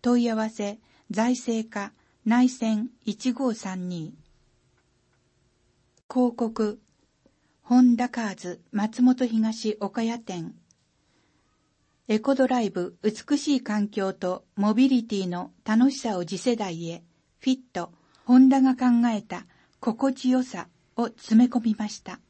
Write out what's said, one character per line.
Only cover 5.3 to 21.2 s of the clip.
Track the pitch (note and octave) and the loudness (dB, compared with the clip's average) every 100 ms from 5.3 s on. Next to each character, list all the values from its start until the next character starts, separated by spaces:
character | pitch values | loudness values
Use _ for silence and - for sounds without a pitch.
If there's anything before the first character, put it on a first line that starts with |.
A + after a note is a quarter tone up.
| _ _ _ _ _ _ _ _ | _ _ _ _ _ _ _ _
広 | B3+ B3 | 0 0
告、 | A#3 A3+ A3+ G#3+ G#3 _ _ _ _ _ _ _ _ | 0 -6 -2 -4 -6 _ _ _ _ _ _ _ _
ホ | _ B3 | _ 4
ン | B3+ | 6
ダ | A#3 B3 | 4 -2
カ | A#3+ A3 | -4 -8
ー | |
ズ、 | F#3+ F3+ - _ | -8 -12 -12 _
松 | G#3 G#3+ A3 | -4 -4 2
本 | B3 B3+ B3+ | 2 4 0
東 | A3+ A3 A3 G#3+ G#3+ | 0 -2 -2 -4 -4
岡 | G3 G3+ | -6 -4
谷 | A3+ A#3 | -4 -6
店。 | A3+ F3+ E3 - _ _ _ _ _ _ _ _ _ _ _ _ _ _ - | -8 -10 -10 -14 _ _ _ _ _ _ _ _ _ _ _ _ _ _ -4
エ | G#3+ | -2
コ | A3 | 0
ド | C4+ C4 | 2 2
ラ | B3+ | 2
イ | G#3+ | -2
ブ、 | F#3 F3 - | -4 -8 -4
美 | G#3+ G#3+ - C#4+ | -4 -4 -4 -2
し | D4+ C#4 | 0 -2
い | |
環 | C4 G#3+ G#3 | 0 -4 -2
境 | G#3 G3 | -2 -4
と | F#3+ F#3 F#3 _ - | -4 -6 -6 _ -2
モ | G#3 | 0
ビ | G#3+ C4 | 4 4
リ | B3+ | 2
テ | A3+ G3+ | 0 -4
ィ | F#3 | -4
の | F3 F3+ _ | -6 -10 _
楽 | - A3 C4 | 0 4 4
し | C4+ | 2
さ | A#3+ F#3+ | -4 -4
を | |
次 | F3 F#3+ | -4 -4
世 | - A#3 | -2 -2
代 | G3 E3 E3+ | -4 -6 -10
へ。 | E3+ _ _ _ _ | -12 _ _ _ _
フ | - | -2
ィ | |
ッ | C4 - | -2 -4
ト、 | - E3+ _ _ _ | -10 -10 _ _ _
ホ | - B3 | 4 8
ン | C4 | 8
ダ | C4+ | 6
が | C4 | 4
考 | B3+ B3 A#3+ A#3+ | 2 2 2 2
え | G#3+ | -2
た | - F3+ - _ _ _ | -8 -14 -14 _ _ _
心 | - A3 C4+ | -6 -2 -2
地 | C4+ B3+ | -2 0
よ | B3+ | 0
さ | B3+ F#3+ - _ _ - | -2 -8 -14 _ _ -6
を | A#3 | -6
詰 | - | -6